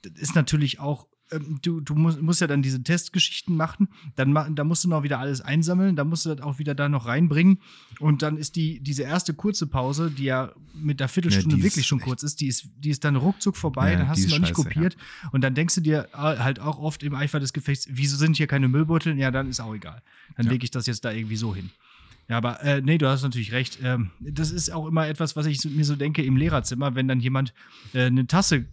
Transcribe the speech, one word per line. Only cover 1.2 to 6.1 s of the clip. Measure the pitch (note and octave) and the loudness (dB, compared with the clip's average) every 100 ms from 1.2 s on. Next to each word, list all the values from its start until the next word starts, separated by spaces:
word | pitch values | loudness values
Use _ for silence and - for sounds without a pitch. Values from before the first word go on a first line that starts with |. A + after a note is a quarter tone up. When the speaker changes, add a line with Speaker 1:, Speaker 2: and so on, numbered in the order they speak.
| _ | _
Speaker 1:
ähm, | D#3+ D3+ D3 | -10 -6 -6
du, | F3 E3 | -4 -4
du | C#3+ | 0
musst, | D3+ E3 D#3 | 2 2 2
musst | D#3+ E3+ | 0 2
ja | D#3+ | 2
dann | C#3+ | 2
diese | C3+ C3 | 2 -2
Testgeschichten | B2 F3 - F3+ - - - E3 | 0 -2 0 0 0 -2 -2 0
machen, | D#3+ - G3 - D#3 - | -2 0 0 0 -12 0
dann | C3+ | 4
ma-, | D3+ D3+ | 4 2
da | D3+ | -2
musst | D3 E3 | 0 2
du | F3+ | 2
noch | D#3 | 0
wieder | C#3+ C3 | 0 -2
alles | C#3 C3 | -2 -4
einsammeln, | - D3+ E3 F#3 F#3+ | 0 0 2 2 2
dann | D#3 | 2
musst | D3 | 0